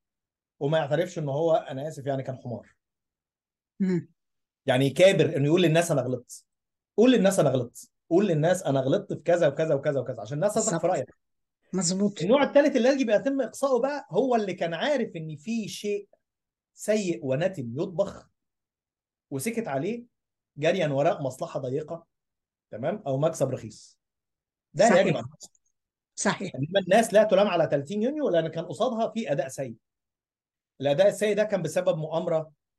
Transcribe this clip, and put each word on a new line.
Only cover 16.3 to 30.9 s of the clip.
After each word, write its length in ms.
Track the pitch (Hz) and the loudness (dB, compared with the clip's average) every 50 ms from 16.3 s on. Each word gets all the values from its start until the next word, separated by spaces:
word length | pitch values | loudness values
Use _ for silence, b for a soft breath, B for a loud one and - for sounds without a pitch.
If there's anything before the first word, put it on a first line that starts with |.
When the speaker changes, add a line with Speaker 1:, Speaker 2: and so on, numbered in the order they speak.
| _ _ _ _ _ _ _ _ _ | _ _ _ _ _ _ _ _ _
Speaker 1:
سيء 460 | - - 202 214 220 196 175 - - 147 | -6 -2 0 0 0 0 -2 -4 -4 -4
ونتن 460 | 131 131 143 175 190 185 - 117 117 117 | -2 -2 0 0 -2 -2 -4 -8 -8 -6
يطبخ 540 | 143 185 190 175 165 190 180 - - - _ _ _ _ _ _ _ _ _ _ _ _ _ _ _ _ _ _ _ _ _ | -6 -6 -4 -4 -4 -4 -4 -6 -12 -20 _ _ _ _ _ _ _ _ _ _ _ _ _ _ _ _ _ _ _ _ _
وسكت 380 | 143 135 - 226 226 233 - 151 | -10 -8 -6 -6 -4 -4 -4 -4
عليه 360 | 139 135 151 202 240 240 240 - _ _ _ _ _ _ _ _ _ | -4 -4 -4 -4 -6 -8 -10 -16 _ _ _ _ _ _ _ _ _
جريا 320 | 143 147 160 190 190 160 147 | -2 0 0 0 0 0 0
وراء 340 | 139 135 147 175 202 160 | 0 0 2 0 0 -2
مصلحة 380 | 147 127 - - 170 - - 147 | -4 -6 -6 -6 -8 -8 -6 -6
ضيقة، 460 | 131 127 131 151 156 - 170 170 - _ _ _ _ _ _ _ _ _ _ _ _ _ | -6 -4 -6 -6 -6 -8 -12 -14 -14 _ _ _ _ _ _ _ _ _ _ _ _ _
تمام، 320 | 113 110 127 160 214 214 - | -12 -8 -6 -6 -6 -6 -4
أو 120 | 143 135 139 | -4 -2 0
مكسب 320 | 151 170 165 - 143 127 | 0 -2 0 -2 -2 -2
رخيص. 480 | 123 113 113 107 - - - - _ _ _ _ _ _ _ _ _ _ _ _ _ _ _ _ - | -2 -6 -8 -12 -16 -20 -20 -20 _ _ _ _ _ _ _ _ _ _ _ _ _ _ _ _ 0
ده 100 | 151 202 | 4 6
اللي 120 | 233 185 | 6 6
Speaker 2:
صحيح. 100 | 170 - | 6 4
Speaker 1:
يجب 100 | - 143 | 4 0
أن 80 | 117 113 123 | -2 -6 -10
يحصل. 180 | - _ - - _ _ _ _ _ _ _ _ _ _ _ _ _ | -16 _ -20 -20 _ _ _ _ _ _ _ _ _ _ _ _ _
Speaker 2:
صحيح. 400 | - - 208 175 - 190 175 - | -4 -2 -2 -2 -2 -6 -8 -8
Speaker 1:
إنما 260 | 127 139 - 185 202 | -8 -6 -2 0 -2
الناس 340 | 190 170 190 226 220 220 190 | 2 4 4 4 4 6 4
لا 80 | 220 214 | 4 6
تلام 240 | 214 190 185 208 202 | 6 6 4 4 4
على 180 | 175 170 156 | 2 2 2
تلاتين 360 | 143 156 143 139 - 202 208 | 2 0 -2 -2 -4 -4 -2
يونيو، 260 | 214 262 302 302 285 214 | -2 -2 -2 -2 -2 0
لأن 200 | 175 165 160 156 | 2 0 0 0
كان 160 | - 196 180 | -4 -8 -8
قصادها 440 | 175 175 - 202 262 233 220 226 - | -8 -4 -4 -2 -2 -2 -2 -4 -4
في 240 | - 226 220 - | -4 -6 -4 -2
أداء 160 | 143 160 - 135 | -4 -4 -4 -6
سيء. 280 | - - 135 120 113 - _ _ _ _ _ _ _ _ _ _ _ _ _ _ _ _ _ _ _ - | -8 -10 -10 -10 -12 -16 _ _ _ _ _ _ _ _ _ _ _ _ _ _ _ _ _ _ _ -4
الأداء 280 | 135 139 | -2 0